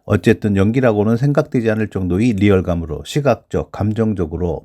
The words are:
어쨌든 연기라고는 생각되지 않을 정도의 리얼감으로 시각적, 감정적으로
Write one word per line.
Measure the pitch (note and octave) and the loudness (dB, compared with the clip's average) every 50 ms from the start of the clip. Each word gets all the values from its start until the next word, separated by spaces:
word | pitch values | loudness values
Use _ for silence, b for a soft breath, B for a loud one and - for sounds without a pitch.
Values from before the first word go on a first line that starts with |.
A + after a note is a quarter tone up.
| _ | _
어쨌든 | - G#2 G2 - A#2+ G#2+ - - G#2+ G2+ | -2 -2 2 2 2 2 2 0 0 2
연기라고는 | G2 F#2+ G#2+ A2+ C3+ B2+ A#2+ G#2+ G#2 G2+ A2+ A#2 | 2 2 2 2 2 2 2 2 2 2 0 0
생각되지 | A2 C#3 C#3+ C#3+ D#3+ D3+ - - B2+ A2 A2+ | 0 0 0 2 0 0 0 -2 -2 0 0
않을 | G#2+ A2 A2 G2+ | 0 0 -2 -4
정도의 | - G2+ F#2+ F2+ F2 F#2+ A#2 B2+ | -4 -4 -2 0 0 2 2 0
리얼감으로 | A2 F#2+ G2 G#2 G2 F#2+ F2 F2+ E2+ F2 E2 D#2+ D2+ C#2+ D2 | 2 2 4 4 4 4 2 0 -4 -4 -4 -6 -8 -10 -10
시각적, | - - D3 C#3+ C3+ A2+ - _ _ - E2+ D2 - | -6 -6 -2 0 0 0 0 _ _ -6 -6 -6 -6
감정적으로 | - - G2+ G#2+ G#2+ A2+ A2 A2 G#2 F#2 F2 D#2 E2 E2 F2 F2 D2 - | -6 -4 -4 -2 0 0 -2 -2 0 -2 -4 -4 -4 -4 -4 -4 -4 -6